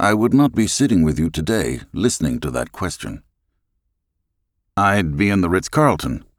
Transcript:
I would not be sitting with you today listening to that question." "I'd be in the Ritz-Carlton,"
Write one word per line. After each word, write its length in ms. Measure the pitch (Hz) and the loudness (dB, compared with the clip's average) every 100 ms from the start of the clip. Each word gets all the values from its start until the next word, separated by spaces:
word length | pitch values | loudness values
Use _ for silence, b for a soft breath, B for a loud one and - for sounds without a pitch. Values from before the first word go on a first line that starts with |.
I 140 | 101 | 0
would 180 | 107 117 | 2 4
not 220 | 135 143 | 4 4
be 120 | 120 107 | 2 0
sitting 360 | - 135 101 | 2 2 4
with 160 | 78 73 | 2 2
you 100 | 80 | -2
today 540 | 80 78 110 64 62 - | -2 -2 -2 -2 -6 -8
listening 480 | - 113 - 131 123 | -2 -2 0 -2 -2
to 100 | 71 | -4
that 200 | 62 62 | -6 -8
question." 500 | - 92 - 53 53 _ _ _ _ _ _ _ _ _ _ _ _ _ _ _ | -6 -8 -6 -10 -12 _ _ _ _ _ _ _ _ _ _ _ _ _ _ _
"I'd 440 | - 98 101 85 71 | -2 0 0 0 0
be 100 | 101 | 0
in 140 | 101 | 0
the 80 | 87 | 2
Ritz-Carlton," 760 | 90 - - 151 101 64 58 - | 0 0 2 2 2 -4 -8 -10